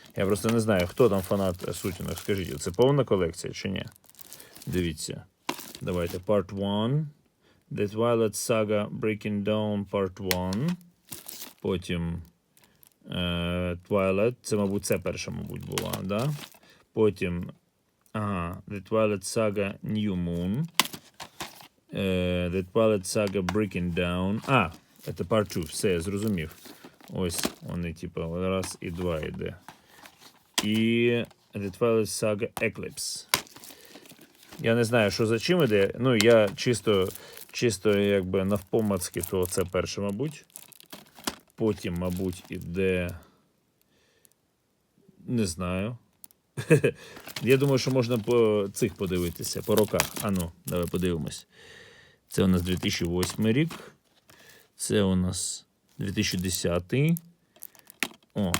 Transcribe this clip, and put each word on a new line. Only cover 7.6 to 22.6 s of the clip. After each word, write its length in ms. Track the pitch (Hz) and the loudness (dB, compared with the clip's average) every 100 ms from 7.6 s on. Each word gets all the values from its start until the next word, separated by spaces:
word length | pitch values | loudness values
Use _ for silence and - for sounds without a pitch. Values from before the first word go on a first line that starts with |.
| - | -10
The 160 | 104 104 | -4 -4
Twilight 480 | 107 117 117 110 | 0 2 4 2
Saga 540 | - - 113 104 104 104 | 0 0 0 2 0 -2
Breaking 560 | 101 110 107 110 104 | -4 -2 -2 -2 -2
Down 460 | 101 107 107 104 98 | 0 0 0 -2 -2
Part 240 | 101 95 | -2 -2
One. 560 | 92 95 90 92 98 156 180 - _ - - - - - - | -4 -2 -2 0 -2 -2 -4 -10 _ -18 -18 -16 -16 -16 -8
Потім, 640 | 101 95 - 87 85 85 82 _ _ _ _ _ - _ - | -4 -4 -4 -4 -4 -6 -10 _ _ _ _ _ -20 _ -10
е, 680 | 92 87 87 87 87 90 87 - | -4 -2 -2 -2 -2 -2 -4 0
Twilight. 460 | 104 95 95 113 123 | 2 4 4 2 0
Це, 140 | - 104 | -4 0
мабуть, 280 | 101 101 | 0 0
це 140 | - 98 | -2 -2
перша, 320 | 87 87 - | -2 -6 -6
мабуть, 360 | 87 - - - | -8 -8 -10 -6
була, 280 | - 95 - | -6 -4 -4
да? 320 | 95 101 139 147 - - - - _ | -2 -2 0 -4 -8 -20 -20 -20 _
Потім, 580 | - 110 90 92 87 90 - _ _ _ _ _ | 2 2 2 -2 -4 -6 -12 _ _ _ _ _
ага, 500 | 107 104 95 85 98 - | -4 -2 -2 -4 -6 -10
The 200 | 101 92 | -12 -2
Twilight 340 | 110 110 101 | 2 2 0
Saga 520 | - 117 107 101 98 - | -2 0 0 0 -4 -4
New 400 | - 107 104 90 | -4 -2 0 0
Moon. 420 | 87 85 90 113 165 - - - - - - - - - - _ _ | -2 -2 -2 -2 -4 -2 -4 -4 -18 -18 -18 -14 -16 -16 -20 _ _
Е, 540 | - 98 92 90 90 87 | -4 0 2 2 0 0
The 160 | 92 | -2